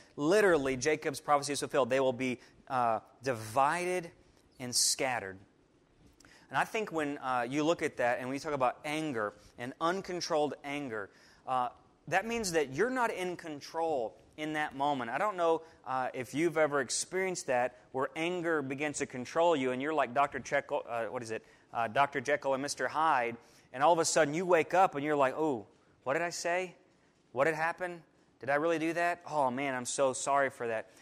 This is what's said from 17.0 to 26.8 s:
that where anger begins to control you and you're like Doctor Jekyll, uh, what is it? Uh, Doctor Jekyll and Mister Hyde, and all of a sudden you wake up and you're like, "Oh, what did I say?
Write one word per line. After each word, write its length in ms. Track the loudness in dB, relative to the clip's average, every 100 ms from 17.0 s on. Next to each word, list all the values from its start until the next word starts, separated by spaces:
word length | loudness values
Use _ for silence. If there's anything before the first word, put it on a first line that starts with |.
| -4 -4 -4 -4 -2
that 320 | 0 0 -4 -8
where 180 | -4 -4 -2
anger 460 | -4 -2 0 0
begins 380 | -2 -4 -4 -4
to 60 | -6
control 480 | -6 -4 2 4 4
you 160 | 2
and 100 | -2
you're 120 | -2
like 200 | 0 0
Doctor 260 | 2 0 -2
Jekyll, 440 | -2 -2 0 -4 -4
uh, 180 | -4 -4
what 180 | -6
is 80 | -6
it? 120 | -8 -8 -20 _
Uh, 140 | -4 0
Doctor 340 | 2 2 2
Jekyll 320 | 0 0 2
and 80 | -2
Mister 260 | -2 -4 -2
Hyde, 480 | 2 2 2 0 -6 -14 -20 -12
and 80 | 2
all 80 | 4
of 80 | 4
a 60 | 4
sudden 280 | 4 2
you 120 | 2 4
wake 280 | 4 4
up 220 | 4 4 2
and 80 |
you're 120 | 0 2
like, 180 | 2 2
"Oh, 300 | 0 -2 -6 _ _ _
what 100 | -2
did 80 | 0
I 80 | -2
say? 460 | -4 -2 -2 -2 -10